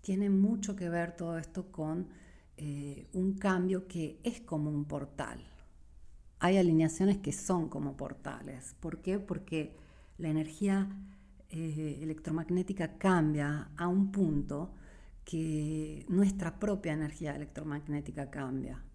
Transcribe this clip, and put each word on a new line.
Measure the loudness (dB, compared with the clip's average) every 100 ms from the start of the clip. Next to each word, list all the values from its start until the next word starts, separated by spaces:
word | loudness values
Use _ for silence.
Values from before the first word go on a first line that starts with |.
tiene | 0 2 4
mucho | 6 6 4 -2 -4
que | -2
ver | 0 0 -2
todo | -4 -4
esto | -6 -8 -8
con, | -4 -2 -2 -4 -10 -20 -20 -20 -10
eh, | -6 -6 -8 -10 -8
un | 0 0
cambio | 2 2 4 2 0 -2
que | -4 -4 -2
es | -4 -4
como | -4 -2 0
un | -2 -2
portal. | -6 -6 -6 -8 -8 -14 -20 -20 -20 -20 -20 -18 -18 -20 0
Hay | 4 6
alineaciones | 8 8 6 6 4 4
que | 0
son | -4 0 2 2
como | -2 -4 -6
portales. | -8 -8 -10 -10 -12 -12 -14 -10
¿Por | -8 -6
qué? | -2 -2
Porque | -2 -6 -2 -4 -4 -8 -20 -20 -20 -8
la | 0
energía, | 0 0 0 2 2 0 -4 -12 -16 -20 -20 -12
eh, | -6 -4 -2 -4 -4
electromagnética | -6 -6 -2 -2 2 0 0 -2 -4 2
cambia | 4 6 4 2 0 -2 -6 -4
a | 2
un | 4 2
punto | 4 4 2 0 -4 -6 -10 -18 -20 -20 -18
que | -6 -2 0 0 0 -2 -4 -8 0
nuestra | 6 6 4 -4 -2
propia | -2 0 -2
energía | -2 -2 -4 -6 -6
electromagnética | -8 -8 -6 -6 -4 -4 -4 -8 -8
cambia. | -6 -6 -4 -6 -10 -14